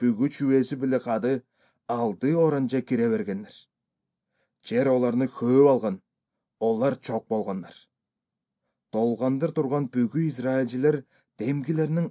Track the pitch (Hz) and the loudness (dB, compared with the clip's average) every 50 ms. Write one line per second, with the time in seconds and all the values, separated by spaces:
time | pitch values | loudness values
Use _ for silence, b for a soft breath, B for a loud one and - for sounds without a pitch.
0 | 120 123 113 101 131 147 - - 143 135 135 135 127 - 143 131 135 131 131 123 | 0 0 2 2 0 -2 -2 -2 0 2 2 2 2 0 -4 -4 -2 -2 -2 -2
1 | - 123 113 113 101 127 135 120 - _ _ _ _ _ _ _ _ - 120 120 | -2 -2 -2 -2 0 0 -2 -2 -4 _ _ _ _ _ _ _ _ -6 -4 -2
2 | 117 110 98 - 127 139 165 170 165 156 147 139 135 117 131 131 123 - 127 117 | -2 -2 -2 -2 0 0 2 4 4 2 2 0 0 0 -2 -2 -2 -2 0 0
3 | 117 117 110 107 101 101 98 98 107 - - - - _ _ _ _ _ _ _ | 2 2 0 0 -2 -4 -6 -6 -8 -12 -18 -20 -20 _ _ _ _ _ _ _
4 | _ _ _ _ _ _ _ _ _ _ _ _ _ - - - 269 - 127 127 | _ _ _ _ _ _ _ _ _ _ _ _ _ -4 -2 0 2 2 2 2
5 | 123 120 117 123 135 120 - - 117 120 127 135 143 143 131 117 110 107 95 95 | 2 2 0 0 -2 -2 -4 -4 0 4 6 6 8 6 6 4 0 -2 -4 -6
6 | - _ _ _ _ _ _ _ _ _ _ _ 107 113 113 110 127 139 - - | -10 _ _ _ _ _ _ _ _ _ _ _ -2 -2 0 0 0 -2 -2 -4
7 | - - 110 - - - 113 107 98 98 95 95 87 - - - - _ _ _ | -6 -8 -8 -8 -6 -4 -4 -4 -4 -4 -6 -8 -10 -14 -18 -20 -20 _ _ _
8 | _ _ _ _ _ _ _ _ _ _ _ _ _ _ _ _ _ _ - 110 | _ _ _ _ _ _ _ _ _ _ _ _ _ _ _ _ _ _ -2 0
9 | 117 120 117 107 127 131 135 135 165 160 156 160 143 127 135 147 143 123 - 127 | 0 0 0 0 0 -2 0 0 -2 -2 -2 -2 -2 -2 -2 -2 -2 -2 -2 -2
10 | 120 107 139 156 165 156 127 127 123 131 131 135 131 117 123 127 135 151 151 139 | -2 0 0 -2 -2 -2 -2 -4 -4 -2 0 0 -2 -2 -2 0 2 2 2 0
11 | - _ _ _ _ _ _ - 107 127 143 143 127 151 165 156 156 151 160 170 | -4 _ _ _ _ _ _ -6 -4 -2 -2 -2 -2 -2 -2 0 0 0 0 -2
12 | 165 - | -2 -2